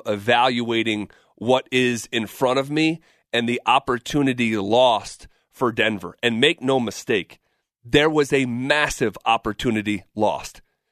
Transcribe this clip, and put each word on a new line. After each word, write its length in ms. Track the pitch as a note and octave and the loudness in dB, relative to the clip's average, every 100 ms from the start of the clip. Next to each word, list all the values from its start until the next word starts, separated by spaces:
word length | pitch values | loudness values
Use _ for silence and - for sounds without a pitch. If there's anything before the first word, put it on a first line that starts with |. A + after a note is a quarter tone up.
| A2+ | -4
evaluating 1040 | G#2 G#2+ A#2+ C3 A#2+ A#2 A2+ A2 G#2 G2+ - _ | -4 0 2 2 0 -2 -2 0 -4 -6 -14 _
what 320 | _ A2+ B2+ - | _ 0 2 2
is 360 | B2+ B2 A#2 - | 0 0 -2 -4
in 160 | A#2+ G#2 | -6 -6
front 320 | - B2+ C3 | -2 0 0
of 100 | C#3 | -2
me 300 | D3+ D#3+ E3 _ _ _ | 0 0 -2 _ _ _
and 160 | A#2 A#2+ | -2 -2
the 120 | B2 - | -2 0
opportunity 880 | C3 - B2 - D3 C3+ B2 A2+ G#2+ | 0 0 -4 -2 0 0 0 0 0
lost 680 | G2 A#2+ B2+ G#2 - - - _ _ | 2 4 4 2 -4 -16 -20 _ _
for 220 | - B2 | -4 -2
Denver. 440 | A2+ A2 G2+ F2 - | 0 0 0 -8 -4
And 180 | A#2+ A2+ | -2 2
make 220 | D3 E3+ | 2 2
no 160 | C3 C3+ | 0 0
mistake, 600 | A2 - - G#2 - - _ _ _ _ | -2 -6 -2 -2 -2 -14 _ _ _ _
there 240 | A#2 D3 D#3 | 0 2 4
was 240 | D3+ C#3+ | 2 2
a 140 | C#3 B2+ | 0 0
massive 720 | A#2+ C3+ D3+ D3 - A2+ - A2+ | -4 -2 0 0 0 -4 -2 0
opportunity 800 | A#2 A2 G#2 B2+ A2 G2+ G2+ - | 0 -2 -4 -2 -2 -2 -6 -8
lost. 480 | G#2 G#2 C#2 - - _ _ _ | -2 -2 -2 -10 -18 _ _ _